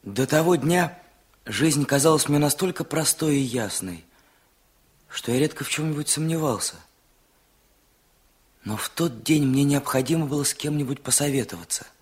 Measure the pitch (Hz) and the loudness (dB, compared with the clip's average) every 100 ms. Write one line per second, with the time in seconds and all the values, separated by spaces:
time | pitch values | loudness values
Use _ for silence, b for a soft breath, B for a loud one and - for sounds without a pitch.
0 | - 101 131 151 165 170 139 180 165 - | -8 -4 2 2 4 2 4 2 0 -6
1 | - _ _ _ - 104 156 143 139 139 | -20 _ _ _ -10 0 2 2 2 4
2 | 156 156 - 147 147 - 185 - 160 151 | 6 4 4 2 2 2 -2 -4 -4 -2
3 | 151 - 156 143 131 123 104 - 95 85 | 0 0 0 0 0 -4 -4 -6 -8 -12
4 | - b b b b _ _ _ _ _ | -18 b b b b _ _ _ _ _
5 | _ - - 123 151 - 143 - 156 147 | _ -10 -2 0 0 -2 -6 -4 -2 -2
6 | 151 - 160 165 151 107 - - - _ | -2 -2 0 0 0 -2 -4 -8 -20 _
7 | _ _ _ _ _ _ _ _ _ _ | _ _ _ _ _ _ _ _ _ _
8 | _ _ _ _ _ _ 101 107 - - | _ _ _ _ _ _ -10 -8 -8 -2
9 | 165 117 - 156 139 131 143 143 - 131 | -2 -2 0 2 4 2 2 2 0 -2
10 | 127 165 151 147 139 - 151 151 131 139 | 0 0 0 -2 -2 -4 -4 -4 -4 -6
11 | - - 143 135 110 87 82 - - _ | 0 0 2 0 -2 -8 -8 -8 -10 _